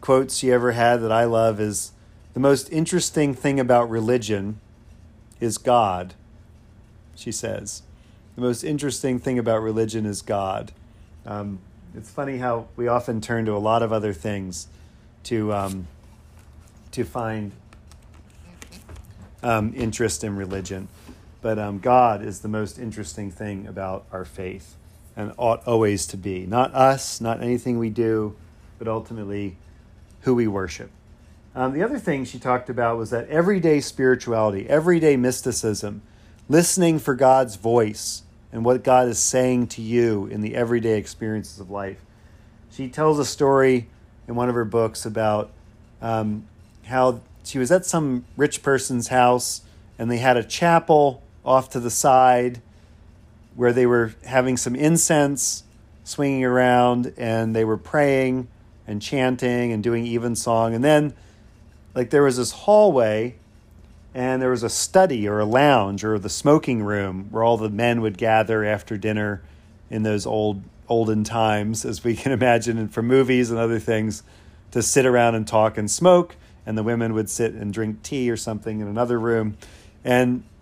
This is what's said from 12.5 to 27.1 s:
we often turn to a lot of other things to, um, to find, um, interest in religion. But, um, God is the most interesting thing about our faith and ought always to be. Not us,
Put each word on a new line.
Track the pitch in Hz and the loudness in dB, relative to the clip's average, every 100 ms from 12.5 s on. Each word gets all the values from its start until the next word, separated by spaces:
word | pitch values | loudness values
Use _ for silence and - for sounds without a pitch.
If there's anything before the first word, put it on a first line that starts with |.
| 117 117 - | -4 -6 -6
we | 120 | -2
often | 120 120 113 | 0 -2 -6
turn | 104 117 110 | -4 -4 -2
to | |
a | 104 | -2
lot | 107 113 | 0 0
of | 113 | 0
other | 110 104 | -2 -2
things | 92 110 101 95 87 - - - - - _ - | -6 -6 -8 -8 -12 -16 -20 -20 -20 -20 _ -6
to, | 117 107 | -4 -2
um, | 101 98 95 80 - - - - - - - - - - | -2 -4 -8 -12 -18 -20 -20 -20 -20 -20 -20 -20 -20 -14
to | - 113 | -8 -6
find, | 123 113 110 104 - - - - - - - - - - - - - - - - - - - | -6 -6 -6 -8 -12 -20 -20 -20 -20 -20 -20 -20 -20 -20 -20 -20 -20 -20 -20 -20 -20 -20 -8
um, | 123 113 107 131 | -2 0 -2 -4
interest | 113 107 113 - | -6 -2 -4 -4
in | 110 98 | -6 -8
religion. | 95 98 90 95 101 - - - - - | -8 -8 -8 -10 -12 -18 -20 -20 -20 -10
But, | 117 107 | -6 -4
um, | 104 101 | -6 -6
God | 117 127 123 104 107 | 2 4 4 2 -6
is | 92 | -10
the | 107 | -8
most | 107 104 - | -6 -6 -8
interesting | 120 110 98 - 101 | -12 -12 -12 -12 -12
thing | 87 107 98 98 | -10 -10 -10 -12
about | 95 95 95 - | -10 -8 -10 -10
our | 92 92 | -12 -12
faith | - 92 98 - - - - - - | -12 -12 -12 -18 -20 -20 -20 -20 -12
and | 104 - | -12 -2
ought | 120 117 - | 0 0 0
always | 117 107 101 - | 2 2 0 -4
to | 98 | -8
be. | 98 92 92 | -8 -8 -4
Not | 117 127 131 | -2 0 4
us, | 131 135 - | 4 2 -4